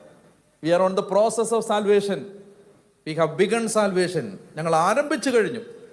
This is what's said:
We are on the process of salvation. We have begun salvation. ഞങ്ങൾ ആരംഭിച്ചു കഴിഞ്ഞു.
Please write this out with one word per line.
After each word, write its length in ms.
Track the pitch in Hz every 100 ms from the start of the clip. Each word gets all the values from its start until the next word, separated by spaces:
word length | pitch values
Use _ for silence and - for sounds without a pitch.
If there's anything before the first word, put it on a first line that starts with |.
| - - _ _ _ _
We 80 | 151
are 120 | 175
on 120 | 190
the 120 | 190 -
process 400 | 202 226 226 226
of 120 | 226
salvation. 540 | 220 208 202 202 196 185 - - - - - _ _ _ -
We 80 |
have 220 | 156 156 151
begun 320 | 190 233 226
salvation. 680 | 214 202 180 175 170 110 92 - -
ഞങ്ങൾ 180 | 165
ആരംഭിച്ചു 560 | 160 175 233 294 302 269
കഴിഞ്ഞു. 300 | 240 196 113 - - -